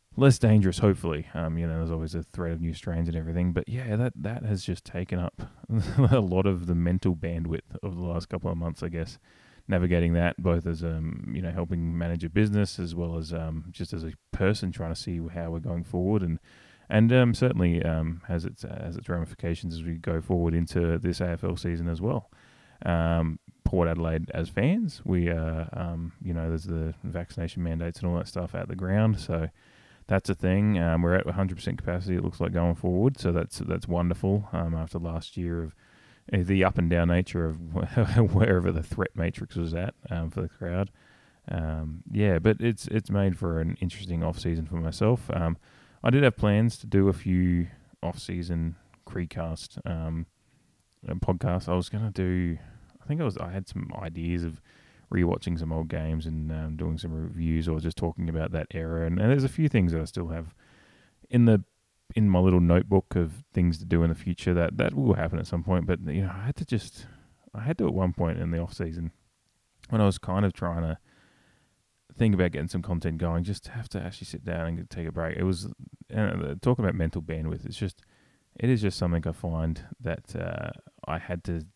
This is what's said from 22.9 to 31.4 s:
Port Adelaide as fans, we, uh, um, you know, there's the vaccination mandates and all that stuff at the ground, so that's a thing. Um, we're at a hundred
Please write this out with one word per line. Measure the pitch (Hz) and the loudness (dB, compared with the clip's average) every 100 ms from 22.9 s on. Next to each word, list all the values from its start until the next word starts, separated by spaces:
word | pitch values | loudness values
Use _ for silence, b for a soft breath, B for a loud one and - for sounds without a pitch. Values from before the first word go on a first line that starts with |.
| 85 82 85 82 80 - - | 0 2 2 0 -2 -12 -4
Port | - 92 85 | -2 2 2
Adelaide | 82 82 80 85 | 0 -2 -2 -4
as | - 82 | -6 -4
fans, | - 127 208 202 - | 0 2 2 -2 -4
we, | - 92 85 | -2 2 2
uh, | 82 80 80 80 | 0 -2 -4 -6
um, | - 85 82 85 - | -6 -6 -6 -8 -8
you | 92 | -6
know, | 85 82 | -4 -2
there's | 82 | -2
the | 90 82 80 80 | -2 -4 -4 -6
vaccination | - 85 87 - 85 - | -8 -8 -8 -6 -6 -4
mandates | 85 82 85 - | -4 -2 -4 -4
and | 87 | -2
all | 87 | -2
that | - | -2
stuff | 87 87 87 | -6 -6 -6
at | 90 | -6
the | |
ground, | 92 90 101 110 104 | -6 0 4 4 2
so | - 85 80 - B B B B - | 0 -2 -2 -6 B B B B 0
that's | 95 - | 0 2
a | |
thing. | 95 92 95 107 98 | 0 2 4 4 4
Um, | 85 82 | 4 4
we're | 87 92 | 4 4
at | - | 2
a | |
hundred | 87 | 0